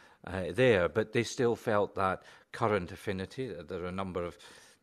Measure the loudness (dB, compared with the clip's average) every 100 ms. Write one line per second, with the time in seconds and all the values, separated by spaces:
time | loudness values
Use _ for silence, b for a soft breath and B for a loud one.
0 | B B -8 -6 -4 4 6 6 4 2
1 | 0 0 -2 0 0 0 0 2 2 0
2 | 0 0 -6 B B -2 2 2 0 -8
3 | -6 -4 -4 -6 -8 -8 -8 -6 -4 -4
4 | -4 -4 -6 -8 B B B B